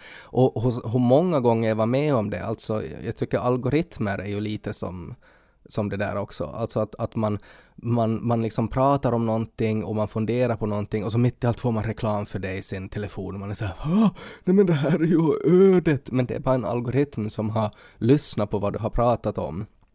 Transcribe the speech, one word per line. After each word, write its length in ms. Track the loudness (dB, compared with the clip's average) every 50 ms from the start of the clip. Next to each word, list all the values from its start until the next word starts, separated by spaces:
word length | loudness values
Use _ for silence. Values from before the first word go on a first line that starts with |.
| -14 -16 -18 -18 -16
Och 400 | -4 2 2 2 4 2 0 -2
hur, 280 | -2 -2 -2 -4 -2 0
hur 60 | 2
många 420 | 4 6 6 6 6 4 2 2
gånger 280 | 2 4 2 2 2 2
jag 80 | 2
var 100 | 2 2
med 280 | 2 2 2 2 2 2
om 160 | 0 0 -2
det. 140 | -4 -6 -6
Alltså, 380 | -6 -6 -4 -4 -4 -4 -4 -6 -6 -10 -10 -8
jag 120 | -8 -6
tycker 220 | -4 -4 -2 -2 -2
algoritmer 800 | 0 0 0 0 0 0 0 0 0 -2 -4 -4 -2 -2 -2 -4
är 80 | -4
ju 140 | -6 -6 -4
lite 320 | -4 -4 -6 -6 -6 -6 -6
som, 420 | -6 -6 -6 -8 -10 -12 -12 -14 -16 _ _ _ _ _ _ _ _ -14 -6
som 200 | -4 -2 -2 -2
det 80 | -2
där 200 | -2 -4 -4 -4
också. 280 | -4 -6 -4 -4 -6 -6
Alltså 360 | -6 -6 -6 -6 -4 -2 -2
att, 140 | -2 -4 -4
att 220 | -6 -8 -6 -4
man, 220 | -2 -2 -2 -2 -4 -6 -10 -20 -20 -20 _ _
man, 500 | -10 -4 -2 0 2 2 2 0 -2 -2
man 160 | -2 0 0 0
liksom 260 | -2 0 0 -2 0
pratar 440 | 0 2 2 4 2 2 2 0 0
om 140 | 0 0
någonting 580 | 0 0 -2 -2 -4 _ -2 -2 0 0 -2 -2
och 120 | -4 -4
man 120 | -2 -2 -2
funderar 480 | -2 -2 -2 -2 0 0 0 0 0
på 100 | -2 -4
någonting 380 | -4 -4 -4 -4 -4 -4 -4 -4
och 80 | -2 0
så 60 | 2
mitt 260 | 2 2 0 0 0
i 20 |
allt 140 | 0 0 0
får 120 | 0 0 0
man 120 | 0 -2
reklam 420 | -4 -4 -4 -2 -2 -2 -2 -4
för 120 | -4 -6 -6
det 160 | -6 -6 -6
i 80 | -6 -6
sin 260 | -6 -6 -6 -8 -8
telefon 460 | -8 -6 -6 -6 -6 -6 -6 -8 -8
och 60 | -8
man 100 | -8 -6
är 40 | -4
så 100 | -4 -4
här: 100 | -4 -4 -6 -4
"Åh, 260 | 0 4 4 4 4 2 0 -8 -14 -14 -6 0
nej 120 | 4 6
men 100 | 6 6
det 60 | 6 4
här 300 | 2 2 2 2 2 4
är 40 |
ju 680 | 4 4 4 4 4 2 2 4 4 6 8 8 8 6
ödet." 340 | 6 4 2 2 0 0 -2 -2
Men 140 | 0 0
det 80 | 0 -2
är 60 | -4
bara 140 | 0 0 0
en 100 | 0 0
algoritm 640 | -2 -2 -2 -2 -2 0 0 0 0 -2 -4 -4 -4
som 220 | -2 -2 -2 -2
har 200 | -2 -2 -2 -4 -4 -8 -18 -20 -8 0
lyssnat 520 | 4 4 6 6 4 2 2 0 -2 -2
på 80 | -2 -2
vad 140 | -2 -2 -4
du 60 | -4
har 120 | -4 -2
pratat 480 | 0 2 2 2 2 0 0 -4 -4 -4
om 280 | -6 -6 -6 -8 -10 -10 _ _ _ _ _